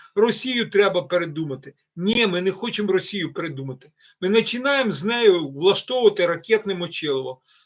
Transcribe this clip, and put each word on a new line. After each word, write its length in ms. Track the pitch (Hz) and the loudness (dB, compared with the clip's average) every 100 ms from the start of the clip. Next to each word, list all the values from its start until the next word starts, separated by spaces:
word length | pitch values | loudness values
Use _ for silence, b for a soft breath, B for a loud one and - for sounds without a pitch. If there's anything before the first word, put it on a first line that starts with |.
| B 196 | B 0
Росію 540 | 233 - 254 247 220 | 2 2 0 -2 0
треба 320 | 196 202 180 | 2 2 2
передумати. 720 | 127 175 170 147 160 131 135 - _ - | 0 -2 -2 -4 -6 -8 -14 -20 _ -4
Ні, 320 | 185 226 220 | 0 2 2
ми 140 | 175 | 0
не 100 | 185 | -2
хочемо 400 | 190 240 - 208 | -4 -4 -2 0
Росію 420 | 185 - 202 160 | 0 0 -4 -6
передумати. 580 | 143 165 135 135 131 - b b b | -6 -8 -8 -10 -12 -18 b b b
Ми 80 | 185 | 2
починаємо 640 | 220 220 240 262 277 240 | 2 2 -2 0 0 0
з 120 | 165 | 0
нею 460 | 190 240 226 180 143 | 0 4 4 4 0
влаштовувати 760 | 139 180 190 - 254 226 - 170 | 0 2 2 0 2 4 4 0
ракетне 500 | 170 - 220 214 185 | 0 0 0 0 -6
мочилово. 640 | 175 165 151 135 131 131 b b | -6 -6 -4 -4 -6 -12 b b